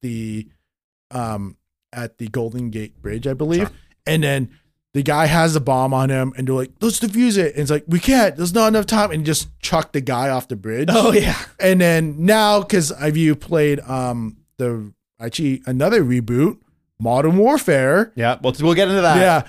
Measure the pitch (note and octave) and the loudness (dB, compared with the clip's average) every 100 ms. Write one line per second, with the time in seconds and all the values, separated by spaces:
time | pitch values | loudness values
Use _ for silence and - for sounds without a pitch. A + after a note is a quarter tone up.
0 | B2+ A2+ A2 G#2+ G#2+ _ _ _ _ _ | -10 -8 -8 -10 -12 _ _ _ _ _
1 | _ B2+ A2+ G#2 G2 - _ _ _ B2 | _ -8 -6 -8 -10 -14 _ _ _ -14
2 | A#2 - A2+ B2 A2+ B2 A#2+ A2 G#2+ _ | -12 -12 -8 -6 -6 -6 -8 -8 -12 _
3 | G2+ A2+ C3+ C3+ D3+ E3+ G3+ - _ _ | -10 -6 -6 -4 -2 -2 -2 -8 _ _
4 | - D#3+ D3 C#3 B2 _ _ _ _ C#3 | -4 0 0 -2 -4 _ _ _ _ -4
5 | C#3+ D3 D#3 E3 E3 D#3 C3+ C3 C3 C3 | 0 2 2 2 2 0 0 0 0 0
6 | C3+ C3 C3 C3 C3 C3 C3 - A3+ - | 0 0 -4 -4 -4 -2 -4 -4 -2 -2
7 | A3+ G#3+ B3 G3+ D#3+ D3 C#3+ D3+ E3 E3+ | -2 2 2 2 0 -2 -2 -2 0 0
8 | - C4 G3+ C#3 F3 G#3+ A3 A3 G3+ A3 | 4 4 4 0 -2 2 2 2 0 0
9 | G3+ D#3+ D3+ D3 - - - D#3+ - C#3+ | 0 -2 -2 -2 -4 -10 -2 -2 -2 -6
10 | C3 B2 C3+ B2+ - A2+ G#2+ A2+ D#3+ A3+ | -4 -2 -2 -4 -6 -10 -8 -4 0 2
11 | A3+ G#3 G3+ - - - F#3+ F#3 E3+ E3 | 4 4 2 -4 -10 -2 2 4 4 2
12 | D#3+ D3 F3 A3 G#3 G#3 G3 G3+ D3+ F#3 | 0 0 2 4 4 2 2 0 -2 -2
13 | D3 D3+ D#3+ D3+ - E3 D3 C#3 B2+ C3 | -2 2 2 0 -2 0 0 -2 -4 -6
14 | B2+ A#2+ A2 - _ - B2 A#2 G#2 _ | -4 -6 -8 -12 _ -6 -6 -6 -10 _
15 | _ - A#2 - C#3+ C3 - B2+ E3 A3+ | _ -14 -10 -4 -4 -4 -4 -2 2 2
16 | B2+ B2 A2+ A#2+ D3+ - _ _ _ - | 2 0 0 0 0 -2 _ _ _ -6
17 | A2+ B2+ D#3 F#3 A3+ D4 - C#3 C3 F3 | -2 0 2 4 4 2 2 2 2 2
18 | A3 - A#2 B2 B2+ B2+ D#3+ E3+ G3 G3 | 0 -2 -2 0 -4 0 2 2 2 2
19 | E3+ E3+ F#3 D#3+ | 4 4 4 2